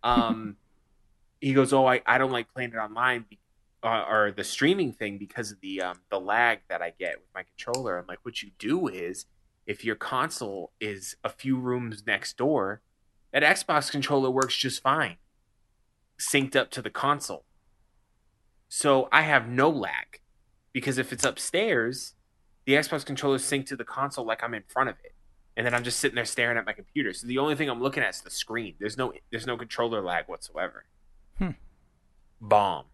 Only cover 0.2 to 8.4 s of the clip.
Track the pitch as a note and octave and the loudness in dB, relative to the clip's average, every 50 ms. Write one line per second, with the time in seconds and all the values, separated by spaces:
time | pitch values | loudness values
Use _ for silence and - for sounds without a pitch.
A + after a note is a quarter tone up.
0.2 | A#2 A2+ A#2 A2 A2 G#2+ G2+ _ _ _ _ _ _ _ _ _ _ _ _ _ | 4 2 0 -2 -4 -10 -12 _ _ _ _ _ _ _ _ _ _ _ _ _
1.2 | _ _ _ _ - C#3 C3+ C3+ C3+ C3 C#3 C3+ C3 C3 B2+ B2+ - - A#2 B2+ | _ _ _ _ -2 2 6 6 6 6 6 6 8 6 6 4 4 4 4 4
2.2 | C3+ C3 C3 A#2+ A#2 _ _ C3 B2 A#2+ A2+ A2+ G#2+ G#2 G#2+ A#2 B2 B2+ B2 A#2+ | 4 2 0 -2 -4 _ _ -8 -8 -6 -4 -6 -6 -6 -2 0 2 2 2 0
3.2 | A2+ _ G#2+ G2+ _ _ _ _ _ _ _ _ - A2+ A2+ A2+ F#2 - G#2+ G#2+ | -4 _ -20 _ _ _ _ _ _ _ _ _ -2 0 0 0 0 0 2 4
4.2 | G#2 G#2 G2+ G#2 G2 - - - C3+ D3+ F#3 G3 F3+ C3+ A2 _ A2+ G#2 G2+ G2 | 4 2 2 -4 -6 -6 -2 2 4 4 4 4 0 -4 -4 _ -8 -8 -6 -8
5.2 | G2+ G2+ - - A#2 G#2 G#2 F#2+ F#2+ F#2+ F#2+ F#2+ F#2 F2+ F2+ F2 _ _ G#2 G2 | -12 -12 -8 -8 -8 -8 -10 _ -12 -8 -6 -4 -4 -6 -6 -10 _ _ -4 -4
6.2 | F#2 G2 G#2 A2+ A#2+ A#2 A2+ G#2 _ _ F#2 E2+ E2+ E2+ - _ F2+ F2 D2+ - | 0 0 2 4 4 4 2 0 _ _ -6 -6 -6 -6 -8 _ -8 -8 -8 -8
7.2 | D#2+ _ _ F#2+ F#2 _ _ - - - A#2+ C3 C3 A2+ F#2 F2+ F2+ F#2 F2+ - | _ _ _ -16 -16 _ _ -14 -8 -4 -4 -4 -2 -2 -4 -6 -6 -10 -16 -14
8.2 | _ B2 A#2 - | _ -12 -12 -12